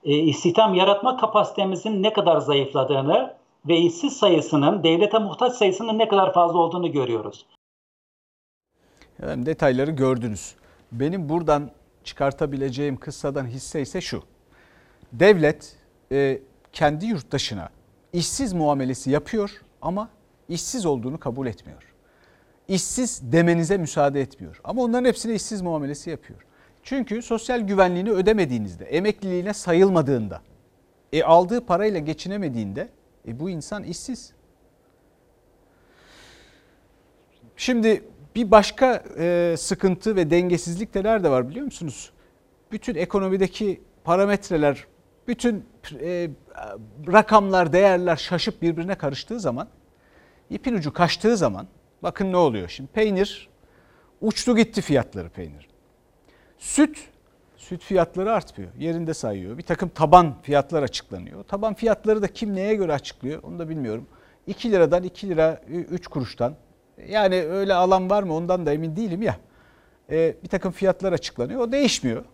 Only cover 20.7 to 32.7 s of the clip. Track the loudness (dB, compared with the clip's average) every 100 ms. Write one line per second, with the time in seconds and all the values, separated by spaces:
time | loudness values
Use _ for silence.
20.7 | -4 -2 -2 -4 -8 -8 -6 -8 -8 -16
21.7 | -20 _ _ _ _ _ _ _ _ -4
22.7 | -4 -4 -4 -4 -6 0 4 4 2 2
23.7 | 0 -2 0 0 2 -4 -8 -18 -16 -8
24.7 | -4 -2 2 0 0 -4 -6 -6 -8 -4
25.7 | -4 -6 -8 -10 -12 -14 -20 _ _ _
26.7 | _ -8 -6 -4 -6 -4 -6 -2 -4 0
27.7 | 4 4 4 0 2 2 2 2 -2 -4
28.7 | -10 -4 -2 0 -2 -4 -4 -4 -8 0
29.7 | 4 6 4 2 0 -2 -10 _ _ _
30.7 | _ _ _ _ -2 6 6 6 -2 0
31.7 | 0 0 -2 -4 -8 -8 -6 -4 -4 -6